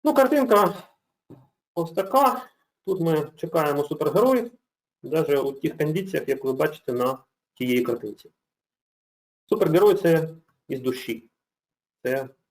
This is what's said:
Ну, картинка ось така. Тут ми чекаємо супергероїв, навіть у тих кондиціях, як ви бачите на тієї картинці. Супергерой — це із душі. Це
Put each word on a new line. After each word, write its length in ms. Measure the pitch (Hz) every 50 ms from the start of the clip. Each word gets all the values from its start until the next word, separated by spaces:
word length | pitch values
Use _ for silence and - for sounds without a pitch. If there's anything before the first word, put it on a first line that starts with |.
| -
Ну, 100 | 403 302
картинка 680 | 262 262 254 302 285 262 240 220 208 202 170 - - - _ _ _ _ _ _ _ _ _ - - _ _ _ _ _ _ _
ось 160 | 175 165 165
така. 580 | - 196 190 - - 269 285 247 247 - - - _ _ _ _ _ _ _
Тут 160 | 196 185 -
ми 300 | 165 165 160 151 147 151 _
чекаємо 480 | - - - - 165 151 147 143 143 147
супергероїв, 680 | - 156 - 151 147 139 190 226 262 262 247 226 233 _ _ _ _ _ _ _ _ _ _ -
навіть 260 | 135 147 160 151 143
у 220 | 143 139 135 135
тих 260 | 135 - - 151 -
кондиціях, 520 | - 151 151 156 185 190 190 - 147 - -
як 140 | 135 135 -
ви 100 | 135 131
бачите 400 | 135 151 156 151 - _ - 123
на 240 | 123 123 131 - 262 _ _ _ _ _ _ _
тієї 280 | _ 127 127 123 123
картинці. 500 | 123 123 117 113 - 104 - _ - - _ _ _ _ _ _ _ _ _ _ _ _ _ _ _ _ _ _ _ _ _ _ _ _
Супергерой — 460 | 214 202 196 170 156 180 208 208 185 -
це 280 | - 170 165 160 160 160 - - _ _ _ _ _
із 120 | - 135 127
душі. 500 | 123 127 123 - - - 113 113 _ _ _ _ _ _ _ _ _ _ _ _ _ _ _ _ -
Це 260 | 127 131 135 135 131 _ _ _ _